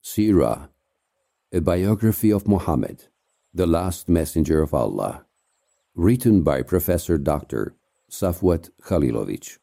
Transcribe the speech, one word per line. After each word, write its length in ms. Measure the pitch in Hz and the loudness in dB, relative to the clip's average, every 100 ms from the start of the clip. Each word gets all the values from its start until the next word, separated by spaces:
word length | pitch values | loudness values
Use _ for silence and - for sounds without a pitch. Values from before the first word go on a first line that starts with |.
| - | -6
Sirah, 600 | - 107 92 60 55 - _ _ _ _ _ _ _ _ | 0 4 4 4 -2 -8 _ _ _ _ _ _ _ _
a 80 | 92 | -2
biography 680 | 90 90 95 104 110 101 107 | 0 0 0 2 0 2 0
of 160 | 104 - | 0 2
Muhammad, 640 | 98 - 71 50 - _ _ _ _ _ | 0 0 -2 -2 -10 _ _ _ _ _
the 140 | 82 87 | -2 0
last 420 | 82 90 87 - | 0 -2 -8 0
messenger 500 | 82 78 82 76 78 | 0 2 -2 0 2
of 140 | 78 | 0
Allah, 520 | 71 55 50 50 - _ _ _ _ _ _ _ | 0 -2 -4 -6 -8 _ _ _ _ _ _ _
written 480 | - 87 123 120 101 | 0 2 4 4 4
by 220 | 76 69 | 4 -2
Professor 560 | 64 90 90 87 - 80 | -2 -2 0 -2 0 -2
Doctor 560 | 69 76 71 60 50 _ _ _ _ | 0 -4 -4 -8 -8 _ _ _ _
Safwat 600 | - 95 87 92 82 - _ | -6 -4 0 0 0 -4 _
Khalilovich. 800 | - 87 65 57 50 50 - - | -4 0 0 -2 -6 -10 -14 -20